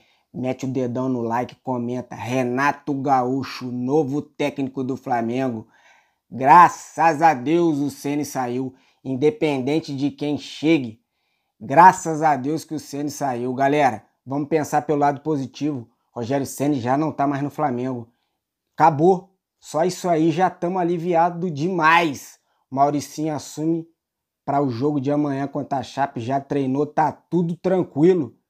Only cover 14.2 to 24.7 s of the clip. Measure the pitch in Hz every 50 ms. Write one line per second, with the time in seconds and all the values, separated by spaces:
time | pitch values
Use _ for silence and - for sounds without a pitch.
14.2 | _ 123 135 147 151 143 165 156 143 - - 147 147 - 151 143 143 143 139 131
15.2 | - 156 156 139 135 117 - - 143 151 147 123 113 - _ _ _ _ - 120
16.2 | 120 107 135 139 131 123 - - 135 143 147 127 113 123 131 143 160 156 151 -
17.2 | 143 143 143 135 143 139 - - 151 143 120 120 127 131 131 120 113 - _ _
18.2 | _ _ _ _ _ _ _ _ _ _ _ - 151 165 156 139 160 185 190 175
19.2 | - - _ _ _ _ _ _ _ - - 151 170 185 180 - - 180 170 156
20.2 | 160 165 147 165 185 175 175 - 175 175 185 185 175 170 180 165 160 180 170 160
21.2 | 170 175 170 170 175 185 151 139 151 185 190 170 156 160 165 170 175 156 131 107
22.2 | - - - _ _ _ _ _ _ _ 131 135 139 147 147 143 - - - 151
23.2 | 151 160 151 135 - - - 151 156 160 170 165 160 - _ _ _ _ _ _
24.2 | _ _ _ _ _ - 139 143 147 135